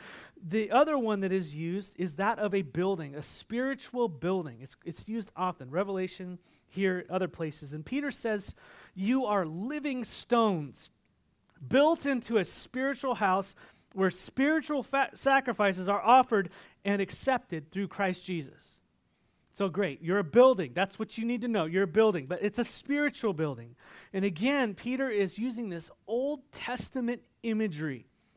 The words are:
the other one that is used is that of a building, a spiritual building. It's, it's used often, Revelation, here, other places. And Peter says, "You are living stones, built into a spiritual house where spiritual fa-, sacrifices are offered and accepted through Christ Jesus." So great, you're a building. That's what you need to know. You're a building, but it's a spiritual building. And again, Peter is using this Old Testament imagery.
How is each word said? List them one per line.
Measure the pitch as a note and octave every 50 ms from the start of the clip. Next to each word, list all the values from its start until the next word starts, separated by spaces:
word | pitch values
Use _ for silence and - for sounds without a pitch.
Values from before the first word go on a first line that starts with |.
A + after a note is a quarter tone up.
| - - - - - - - - -
the | D#3 F#3 A3 G#3 -
other | G#3+ C4 D4+ D#4 D4+ C4+
one | A3+ A3 G#3+ G3
that | F#3+ F#3
is | F#3+ F#3+ F3 D3+ D3
used | D3+ E3 E3 F3+ G3+ G3 - - -
is | F3+ F3 C#3+
that | E3 G3 A3 A3+ -
of | G#3 G3+ G3
a | G3
building, | F3 C3 - E3+ F3+ G3 G3 E3 D3+ C#3 C#3+
a | D3+
spiritual | C#3+ - - - - - A3 A#3+ C4 C4+ C4+ - - - - B3 A#3+ G3+
building. | D#3 B2+ E3 F3+ F#3+ F#3 D#3+ C#3+ A#2 A2+
It's, | C3 - - - -
it's | E3+ D#3+ - - G#3+
used | A3 A#3 F#3+ - -
often, | - F#3 F3+ E3 - C3 B2+
Revelation, | C#3+ F3 G3+ G3+ G3 F#3 F#3 F3+ - - F#3 F3+ F3+ F3 _ _ _ _ _ _
here, | - F#3+ G3 F#3 F#3 F3+ - -
other | F3+ F#3 F#3 E3+
places. | - - E3 D#3 C#3+ - D3 C3+
And | D3 D#3 D3+
Peter | - B3+ D4 C#4+ C#4
says, | - - - A3+ G#3+ G3+ F#3+ - - - - - - - - - -
"You | F#3 F#3+ G#3+ C4 C4+ B3+
are | G#3 G#3 G3 E3+
living | D#3 D#3+ F3 G#3 C4 D4+ D4 C4+ D4 C4 B3+ A3
stones, | - - - - - A#3+ A#3 A3+ G#3+ F#3 D#3 D3 C3 - - - - _ _ _ _ _ _ _ _ _ _ _ _ _ - C3+
built | B2 A3 C4+ D4 D#4+ E4 - -
into | C#4+ C4+ A#3+ - - A#3
a | G3+ F3
spiritual | - - - - - - B3+ C4+ C#4 C4+ - - C4 A#3
house | - G#3 F#3+ F#3 G3 F#3+ - - - - - - _ _ _ -
where | F#3+ F#3+ F3+
spiritual | - - - - - B3+ C4+ D4 D#4+ D#4+ - - D4+ C#4
fa-, | - - C#4 C#4 C4 - -
sacrifices | - - C4+ C4+ C4+ C4+ B3+ G3+ - G#3 G3 F#3 F#3 F3+ F#3+
are | G3+ -
offered | - A3 B3+ C4 B3 - A#3 G3 F3+ - - - - - _ _ -
and | G3+ G3+ G3
accepted | G3 - - - - C4 C4 B3 - - F3 D#3 D3 -
through | - F#3+ G3+ -
Christ | - - G3 F#3 F3+ -
Jesus." | - F#3 F3+ E3 C#3 - - - - - - _ _ _ _ _ _ _ _ _ _ _ _ _ _ _
So | - - G3+ F#3+
great, | C#3+ F#3+ G3+ D#3 C#3 -
you're | E3 E3 F#3+ G#3
a | F3+
building. | C#3+ - A#3+ B3+ F3 - F#3 D#3 A#2+ A#2+
That's | E3+ G3 G3 - -
what | G#3+ - - A3
you | A3
need | A#3 B3 A3+
to | A#3+ A#3+
know. | A3 F3+ D#3
You're | D#3+ E3+ F#3+
a | G3 E3
building, | D3+ G#3+ A3 A3 F3+ D#3 C3
but | C3+ F3+ -
it's | - G#3 G3+ A#3+
a | A#3
spiritual | - - - - - C#4+ D4 D4 C#4+ - - - G#3 E3+
building. | D3+ D#3+ D3 C3 A#2 A#2 A#2 B2 _ - - - - - -
And | - F#3+ G3
again, | G3+ D#3+ D3+ A3 C4+ C#4+ C#4 B3 G#3+ F#3
Peter | - - A#3+ C4 B3+ C4+ B3+
is | G#3+ G3+ G3 F#3 - G3+
using | A#3 C4 A3 A#3 A#3 G3
this | F3 E3 E3 - - _ _
Old | - A3+ B3 C4+ C#4+ D4+ C4+ - _
Testament | - - - A#3+ B3+ B3 - - - C4 A#3+ A#3 B3 A#3+ - _ _ _
imagery. | - A#3 A3 G#3+ A3 G3+ D3+ D3 D#3+ D3+ C3 A2+ - _ _ _ _ _ _